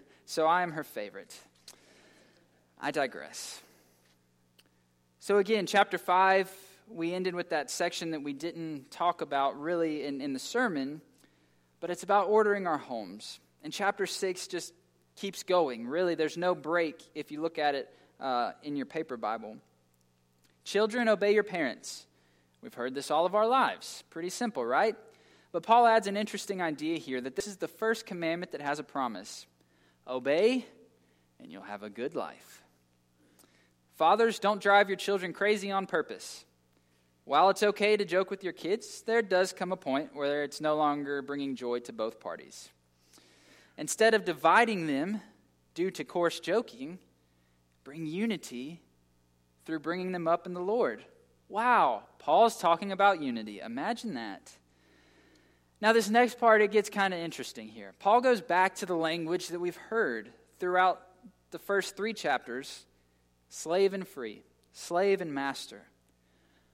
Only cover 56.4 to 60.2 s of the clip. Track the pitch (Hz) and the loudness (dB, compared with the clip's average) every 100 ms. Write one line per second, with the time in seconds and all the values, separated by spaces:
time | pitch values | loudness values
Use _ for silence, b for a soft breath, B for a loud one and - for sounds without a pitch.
56.4 | 233 214 208 208 202 202 196 175 165 - | 6 6 6 2 2 0 -2 -2 -8 -8
57.4 | 123 - 110 110 98 - 190 233 254 233 | -12 -14 -16 -16 -18 -2 4 6 6 2
58.4 | - 175 190 - 196 170 160 170 160 175 | 2 2 2 0 -4 0 0 -2 -2 -4
59.4 | 175 170 175 - - 226 170 113 | -4 -6 -6 -8 -4 -2 0 -2